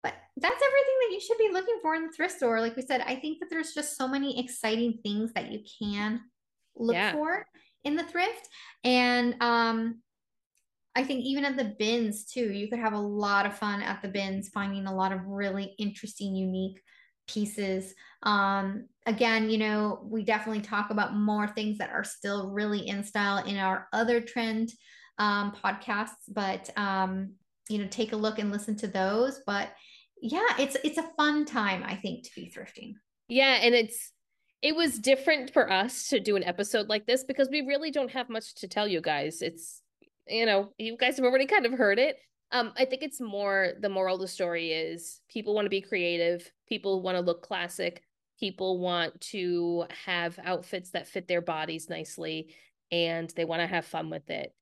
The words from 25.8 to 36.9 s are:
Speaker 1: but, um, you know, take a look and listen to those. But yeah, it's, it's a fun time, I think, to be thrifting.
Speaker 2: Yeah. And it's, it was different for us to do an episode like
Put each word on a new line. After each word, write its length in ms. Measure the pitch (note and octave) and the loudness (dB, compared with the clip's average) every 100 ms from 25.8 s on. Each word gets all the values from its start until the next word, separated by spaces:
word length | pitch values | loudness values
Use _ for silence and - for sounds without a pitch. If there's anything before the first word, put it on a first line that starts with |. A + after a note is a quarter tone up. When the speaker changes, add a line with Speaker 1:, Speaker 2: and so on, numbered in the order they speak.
| - G#3 A3+ - - | -4 -2 -4 -8 -8
Speaker 1:
but, 420 | G3+ G3 F#3+ - - | -2 -2 -2 -6 -4
um, 560 | G3+ F#3+ F#3+ F#3+ G3 - _ _ - | -2 0 0 0 -6 -10 _ _ -4
you 80 | G#3+ | -4
know, 80 | G3 | -2
take 240 | - A3 | -2 -2
a 40 | A3 | 0
look 220 | G#3+ A3 | 0 0
and 120 | G#3 | -2
listen 240 | G#3 G#3 G#3+ | -2 -4 -4
to 100 | G3+ | -2
those. 540 | F#3+ F#3+ G#3 B3+ C4+ - | 0 2 4 2 0 -4
But 260 | G3+ - - - - _ - | -2 -4 -10 -20 -20 _ -8
yeah, 260 | A3+ D#4+ A4+ - | -4 2 2 2
it's, 200 | C#4 C4+ | 0 0
it's 140 | D4+ D4+ | -2 -2
a 140 | D#4+ - | -4 2
fun 280 | D4 D4+ D4 | 2 4 0
time, 380 | B3 G3+ F#3 - | 0 0 0 -4
I 100 | F#3+ | -6
think, 280 | G3 - - | -6 -8 -12
to 60 | - | -16
be 160 | F3 - | -14 -14
thrifting. 380 | - - - G#3+ _ _ _ | -16 -16 -18 -18 _ _ _
Speaker 2:
Yeah. 320 | A#3+ C4+ B3 | 4 6 6
And 140 | A#3 A#3+ | 8 6
it's, 380 | A3+ - - _ _ _ _ _ | 4 -2 -12 _ _ _ _ _
it 120 | D4 D#4 | -2 2
was 220 | E4 A#3+ | 2 2
different 540 | A3+ C4+ C4+ D4+ B3+ | 4 4 6 2 4
for 180 | - A3 | 4 4
us 360 | F#3+ A3 - - | 4 2 -2 0
to 120 | C4 | 0
do 160 | - G3+ | 2 2
an 80 | |
episode 440 | F3+ F3 G3+ A3+ | 2 -2 0 0
like 180 | G#3 | 2